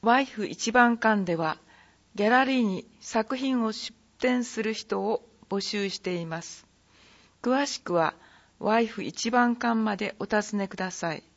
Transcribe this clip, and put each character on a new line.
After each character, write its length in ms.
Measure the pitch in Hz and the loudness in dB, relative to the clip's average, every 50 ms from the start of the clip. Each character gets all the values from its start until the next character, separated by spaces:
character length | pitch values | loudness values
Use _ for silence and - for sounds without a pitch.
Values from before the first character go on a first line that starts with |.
ワ 200 | - 220 240 254 | 4 4 4 4
イ 40 | 269 | 4
フ 220 | 262 - 214 208 | 0 -4 -6 -6
一 260 | - 151 - - 226 220 | -6 -6 -4 -4 2 4
番 240 | 247 240 240 233 | 6 6 6 4
館 280 | 226 - 220 214 208 190 | 4 2 2 4 4 2
で 120 | 175 170 | 0 0
は、 220 | 165 165 156 156 - _ _ - - - _ _ _ _ _ _ | 0 0 -2 -4 -6 _ _ -20 -20 -20 _ _ _ _ _ _
ギ 100 | - 202 | 0 2
ャ 60 | 214 | 4
ラ 140 | 240 254 262 | 6 6 4
リ 160 | 262 269 254 | 4 2 2
ー 20 | 240 | 2
に 240 | 208 190 175 - - _ _ | 2 0 -2 -6 -12 _ _
作 360 | - - - 226 220 220 254 | -18 -4 -2 -2 0 0 -2
品 280 | 254 262 269 262 247 226 | -2 0 0 0 0 0
を 80 | 220 214 | -2 -4
出 220 | - - - - _ _ _ _ _ | -6 -10 -12 -14 _ _ _ _ _
展 240 | - 254 254 247 240 | 0 0 0 0 -2
す 180 | 240 - 220 220 | -4 -4 -4 -2
る 100 | 220 220 | -2 -4
人 300 | 214 - _ 208 196 190 | -4 -6 _ -4 -2 -2
を 260 | 208 226 247 - _ _ _ - _ | -2 -2 -4 -4 _ _ _ -10 _
募 100 | 196 196 | -4 -4
集 300 | 196 - - 208 202 196 | -4 -4 -4 -2 -4 -4
し 80 | 185 - | -6 -6
て 160 | _ 185 180 | _ -4 -4
い 100 | 175 170 | -4 -6
ま 180 | 165 160 165 175 | -6 -8 -10 -10
す。 240 | - - - - _ _ _ _ _ _ _ - - - _ _ _ _ _ - | -12 -16 -18 -20 _ _ _ _ _ _ _ -20 -20 -20 _ _ _ _ _ -2
詳 240 | 240 254 269 285 | 0 2 2 0
し 140 | 277 - - | -2 -4 -8
く 120 | _ - 175 | _ -2 0
は、 220 | 170 160 151 - - - - - - _ _ _ _ | 2 2 0 -2 -6 -20 -20 -20 -20 _ _ _ _
ワ 220 | - 202 214 226 | -2 2 2 2
イ 60 | 233 | 2
フ 160 | 220 - - 190 | 0 -2 -8 -8
一 280 | - 170 - - 226 | -8 -8 -6 -4 0
番 260 | 226 247 247 240 240 | 2 4 4 4 2
館 180 | 240 - 240 233 | 0 0 0 2
ま 220 | 226 220 220 208 | 2 2 0 -2
で 180 | 196 214 196 - - | -2 -4 -6 -4 -6
お 80 | 202 | -4
尋 300 | 196 220 208 208 - - | 0 0 0 0 0 -2
ね 120 | 202 196 190 | -4 -4 -4
く 80 | - | -4
だ 140 | 185 190 185 | -6 -8 -8
さ 240 | 175 - - 170 156 | -6 -6 -6 -4 -6
い。 100 | - - _ _ | -6 -10 _ _